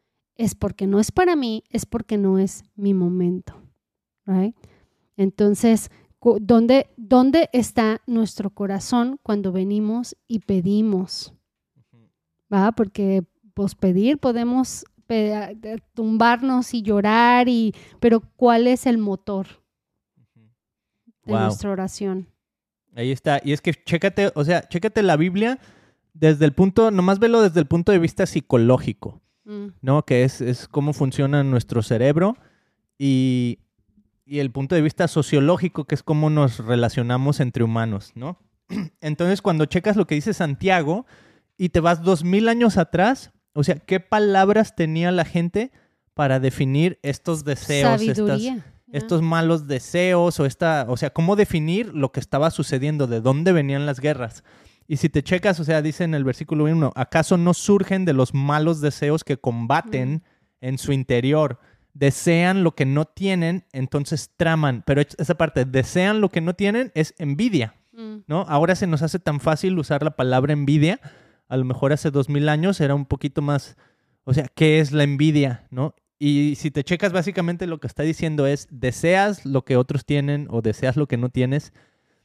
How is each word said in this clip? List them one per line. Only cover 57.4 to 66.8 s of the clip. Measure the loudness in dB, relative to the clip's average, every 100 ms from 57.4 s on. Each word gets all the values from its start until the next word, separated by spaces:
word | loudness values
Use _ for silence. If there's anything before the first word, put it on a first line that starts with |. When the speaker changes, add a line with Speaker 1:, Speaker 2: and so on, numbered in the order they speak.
| 2
Speaker 2:
surgen | 0 2 2 2 -2
de | 0
los | 2 2
malos | 0 0 0 0 0
deseos | -2 -2 -2 -2
que | -2 -4
combaten | -4 -4 0 -2 -2 -4 -4
Speaker 1:
Mm. | -6 -8 _ _ _
Speaker 2:
en | -10 -6
su | -4
interior? | -4 0 0 2 2 0 -4 _ _ _
Desean | -2 0 2 0 2 2 2
lo | 0 0
que | 0
no | 0
tienen, | -4 -4 -4 -2 -2 -4 -8
entonces | -8 -6 -4 -4 -6 -8 -2
traman". | 0 2 0 -2 -2
Pero | 0
ech-, | 0 -4
esa | -4 -2
parte, | -2 0
"desean | 0 0 -2 0 0 0
lo | 0
que | -2
no | -4
tienen", | -2 -2 -2